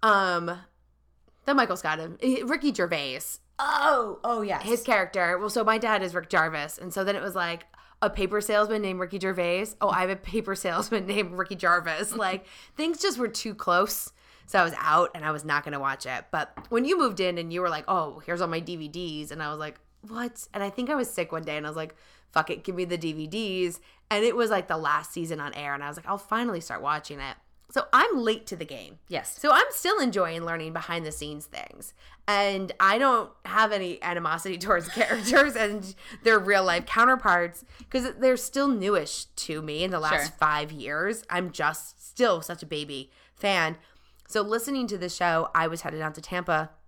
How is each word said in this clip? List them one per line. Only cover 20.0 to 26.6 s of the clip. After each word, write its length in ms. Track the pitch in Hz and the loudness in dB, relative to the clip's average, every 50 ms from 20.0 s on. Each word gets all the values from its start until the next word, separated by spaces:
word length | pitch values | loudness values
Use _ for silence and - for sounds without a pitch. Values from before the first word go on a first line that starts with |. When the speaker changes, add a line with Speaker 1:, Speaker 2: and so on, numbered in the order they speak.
| - 208 | -20 -14
Speaker 1:
"What?" 360 | 220 233 240 240 240 - - - _ | -8 -8 -8 -8 -8 -12 -18 -10 _
And 80 | - | -6
I 80 | 202 202 | -6 -4
think 200 | 196 - 247 247 | -4 -6 -4 -2
I 60 | 302 | 0
was 140 | 285 247 240 | -2 -2 -2
sick 220 | - - 175 165 | -2 -6 -6 -4
one 120 | - 160 160 | -4 -8 -6
day 120 | 151 151 | -6 -6
and 100 | 151 151 | -6 -6
I 40 | 151 | -6
was 80 | 151 160 | -6 -8
like, 180 | 156 160 - _ _ _ - _ _ _ _ | -8 -10 -10 _ _ _ -20 _ _ _ _
"Fuck 160 | 165 156 - | -2 0 0
it, 140 | 180 - - | -4 -8 -6
give 100 | - 185 | -6 -4
me 80 | 175 180 | -4 -2
the 140 | 170 180 175 | -2 -2 -4
D 160 | 165 165 156 | -2 -4 -6
V 140 | 156 156 156 | -6 -8 -6
Ds." 520 | 165 214 226 208 190 185 180 175 170 - _ _ _ _ _ _ | -4 -4 -4 -2 -2 -2 -2 -2 -4 -8 _ _ _ _ _ _
And 160 | 214 208 214 | 0 2 2
it 100 | 240 - | 2 2
was, 140 | 233 240 220 | 2 2 2
like, 180 | 220 196 180 - | 2 0 0 -2
the 80 | 170 | -4
last 380 | 160 160 143 147 147 156 - - | -2 0 0 0 0 -2 -4 -8
season 260 | - 170 160 165 156 | -8 -6 -6 -6 -6
on 140 | 143 143 - | -8 -8 -8
air 200 | - 147 143 143 | -8 -6 -6 -6
and 80 | 139 | -6
I 60 | 143 143 | -6 -8
was 80 | 147 | -10
like, 120 | 160 160 - | -10 -6 -6
"I'll 100 | 196 202 | -6 -6
finally 420 | 196 - 214 226 240 240 214 - | -4 -2 -2 -2 0 -2 -2 -4